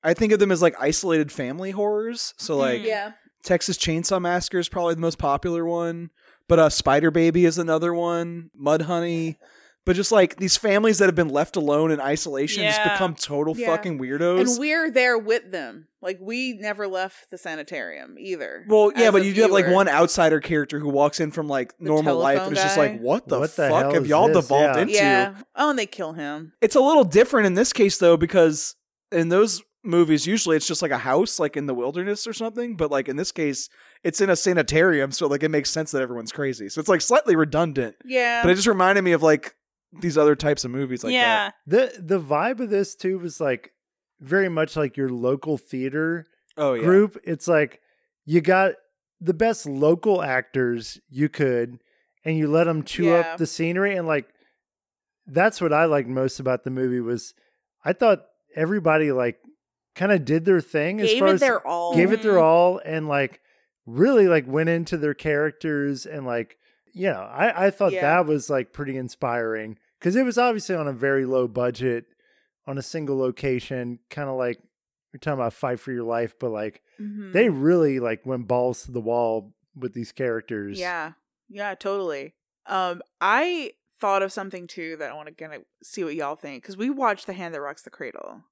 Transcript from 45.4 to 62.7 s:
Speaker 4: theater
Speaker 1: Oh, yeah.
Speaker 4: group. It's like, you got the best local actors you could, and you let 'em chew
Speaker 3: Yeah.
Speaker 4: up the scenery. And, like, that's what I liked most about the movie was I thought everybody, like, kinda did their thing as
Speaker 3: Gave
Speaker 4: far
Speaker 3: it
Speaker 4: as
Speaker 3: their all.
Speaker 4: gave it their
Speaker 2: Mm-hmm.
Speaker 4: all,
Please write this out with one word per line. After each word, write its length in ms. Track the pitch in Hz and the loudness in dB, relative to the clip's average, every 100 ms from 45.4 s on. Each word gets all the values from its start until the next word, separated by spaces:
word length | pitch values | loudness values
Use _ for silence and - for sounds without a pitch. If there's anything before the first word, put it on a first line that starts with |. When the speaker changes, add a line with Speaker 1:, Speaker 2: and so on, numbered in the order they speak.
| 151 147 | -4 -6
Speaker 4:
theater 680 | - 127 131 143 160 170 160 _ _ - | -6 -8 -6 -4 -4 -6 -10 _ _ -4
Speaker 1:
Oh, 180 | 147 | -2
yeah. 80 | 123 | 0
Speaker 4:
group. 340 | 160 190 214 - | 4 4 4 -2
It's 220 | - 160 - | -8 -6 2
like, 320 | 160 147 - _ _ _ _ | 2 2 -6 _ _ _ _
you 160 | - 170 | 0 0
got 340 | 160 185 190 - _ _ _ _ | 4 4 2 -2 _ _ _ _
the 140 | 170 | -4
best 300 | 165 220 220 147 | 0 0 -2 -6
local 560 | 135 151 170 214 185 | 2 2 4 2 0
actors 800 | 151 131 - 135 123 120 110 - _ | 0 -2 -2 -2 -2 -2 -8 -16 _
you 200 | 131 147 | -4 -4
could, 540 | - 139 120 120 123 _ _ _ _ | 0 0 0 -4 -8 _ _ _ _
and 120 | 160 160 | -4 -2
you 120 | 151 | 2
let 200 | 160 170 | 2 2
'em 140 | 156 | 0
chew 220 | 139 - 170 | -6 -2 2
Speaker 3:
Yeah. 140 | 170 | 2
Speaker 4:
up 180 | 165 165 | 2 -4
the 80 | 160 | -6
scenery. 500 | - 165 180 202 190 | -4 -4 0 -2 -2
And, 100 | 165 | -2
like, 220 | 147 - _ _ _ _ _ _ _ _ _ - | -2 -4 _ _ _ _ _ _ _ _ _ -6
that's 340 | 143 208 - | 0 0 0
what 120 | 170 | 0
I 120 | 147 | 2
liked 240 | 165 147 120 | 2 2 -2
most 320 | 131 131 - | -2 -2 -2
about 240 | 131 123 | -4 -2
the 60 | 131 | -4
movie 300 | 131 127 123 | -4 -2 -2
was 340 | 117 120 - _ _ _ _ _ | -4 -6 -8 _ _ _ _ _
I 80 | 147 | -6
thought 340 | 190 233 196 _ _ _ - | 2 2 2 _ _ _ -6
everybody, 560 | 160 208 160 156 151 | -2 0 2 2 2
like, 260 | 127 123 - _ _ _ _ _ | 0 -2 -4 _ _ _ _ _
kinda 240 | - 190 196 | -4 0 2
did 260 | 127 160 | 2 0
their 160 | 165 180 | 4 2
thing 400 | - 156 156 208 | 2 -2 -2 -2
as 80 | 220 | 0
Speaker 3:
Gave 80 | 233 | 2
Speaker 4:
far 80 | 190 | 4
Speaker 3:
it 60 | |
Speaker 4:
as 60 | 190 | 4
Speaker 3:
their 260 | 269 226 - | 2 0 -2
all. 280 | 170 175 | -4 0
Speaker 4:
gave 180 | 170 185 | 2 2
it 100 | 220 | 2
their 100 | 220 | 2
Speaker 2:
Mm-hmm. 80 | 190 | 4
Speaker 4:
all, 360 | 160 170 180 | 6 6 4